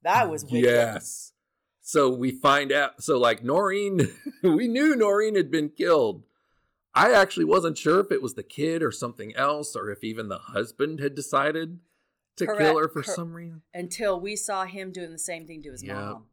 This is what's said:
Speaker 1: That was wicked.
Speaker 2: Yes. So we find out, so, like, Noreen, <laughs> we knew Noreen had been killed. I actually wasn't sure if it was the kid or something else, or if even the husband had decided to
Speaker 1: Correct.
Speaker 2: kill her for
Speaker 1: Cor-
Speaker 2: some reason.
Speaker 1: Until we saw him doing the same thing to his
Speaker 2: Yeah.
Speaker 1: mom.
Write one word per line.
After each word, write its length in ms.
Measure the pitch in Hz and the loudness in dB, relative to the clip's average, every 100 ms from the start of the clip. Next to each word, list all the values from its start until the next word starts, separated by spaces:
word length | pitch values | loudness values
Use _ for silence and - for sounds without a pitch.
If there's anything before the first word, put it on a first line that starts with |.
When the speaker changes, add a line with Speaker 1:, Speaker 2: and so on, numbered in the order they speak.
Speaker 1:
That 260 | 165 214 208 | 2 2 2
was 160 | 156 147 | -2 -2
wicked. 180 | 123 120 | 2 4
Speaker 2:
Yes. 640 | 120 117 - - - - _ _ _ _ _ | 6 2 -2 -10 -14 -16 _ _ _ _ _
So 280 | - 160 135 | -2 2 4
we 200 | 127 131 | 2 -2
find 400 | - 143 139 143 | 0 2 2 2
out, 300 | 139 139 - | 0 0 -4
so, 140 | - 135 | 0 4
like, 260 | 120 113 | 4 2
Noreen, 640 | 120 156 202 196 202 185 135 - - | 0 0 2 0 -2 0 0 -2 -16
<laughs> 160 | - | -2
we 240 | 190 160 240 | 2 2 2
knew 280 | 240 302 269 | 2 2 4
Noreen 400 | 208 202 214 208 | 4 4 2 0
had 140 | 147 | 0
been 180 | 156 151 | -2 -2
killed. 540 | - 175 156 113 98 - _ _ _ _ _ _ | -2 2 4 4 -2 -14 _ _ _ _ _ _
I 200 | 123 202 | 2 6
actually 320 | 226 190 - 160 | 6 4 2 4
wasn't 320 | 180 165 151 | 4 2 -2
sure 220 | 151 180 | 2 2
if 100 | 196 | 2
it 100 | 135 | -2
was 120 | 131 - | -2 -8
the 80 | |
kid 380 | - - 151 165 | -14 -4 -2 0
or 80 | 151 | -2
something 420 | - 120 117 107 120 | -4 -10 -10 -10 -2
else, 400 | 139 151 147 113 | -2 -2 -6 -8
or 140 | 101 | -8
if 120 | 101 | -8
even 240 | 113 110 107 | -8 -8 -8
the 80 | 90 | -10
husband 600 | - - 117 - 143 156 | -6 -4 -4 -4 -4 -2
had 160 | 143 139 | -6 -6
decided 640 | - 135 147 156 165 175 _ _ _ _ _ - | -2 0 0 -2 -8 -12 _ _ _ _ _ -6
to 100 | 180 | -4
Speaker 1:
Correct. 160 | 208 | 2
Speaker 2:
kill 160 | 156 156 | 2 2
her 80 | 156 | 0
for 120 | 156 | -2
Speaker 1:
Cor- 120 | 139 175 | -6 -6
Speaker 2:
some 180 | 165 | -6
reason. 280 | 165 170 160 _ | -12 -16 -18 _
Speaker 1:
Until 460 | 175 175 - 214 185 | -12 -10 -4 -2 -2
we 160 | 196 208 | -4 -8
saw 300 | - 196 185 | -6 -4 -6
him 260 | 190 190 | -8 -12
doing 200 | 185 170 | -12 -12
the 60 | 165 | -10
same 260 | - 165 156 | -10 -10 -12
thing 140 | 160 | -18
to 80 | 147 | -16
his 120 | 127 | -16
Speaker 2:
Yeah. 100 | 98 101 | -12 -10
Speaker 1:
mom. 300 | 101 107 - | -10 -12 -18